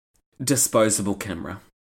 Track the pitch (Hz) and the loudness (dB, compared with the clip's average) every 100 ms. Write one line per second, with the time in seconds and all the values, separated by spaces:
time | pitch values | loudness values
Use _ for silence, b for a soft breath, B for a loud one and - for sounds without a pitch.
0 | _ _ _ - 131 131 - 113 110 104 | _ _ _ -6 0 2 2 4 4 2
1 | 101 95 - 85 78 98 - _ | -2 -2 -6 -8 -8 -12 -16 _